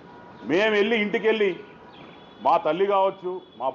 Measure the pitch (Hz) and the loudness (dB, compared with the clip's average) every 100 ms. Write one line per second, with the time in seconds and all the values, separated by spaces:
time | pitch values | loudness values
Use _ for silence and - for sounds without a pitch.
0 | - - - - 107 170 220 208 208 226 | -20 -20 -20 -12 -2 0 2 2 2 0
1 | 208 208 220 220 202 170 - - - - | 0 0 0 2 0 -2 -10 -20 -20 -20
2 | - - - - 113 170 156 165 196 196 | -20 -20 -20 -6 0 0 0 0 2 2
3 | 190 190 180 185 - - 131 | 2 -2 -8 -10 -12 -10 -6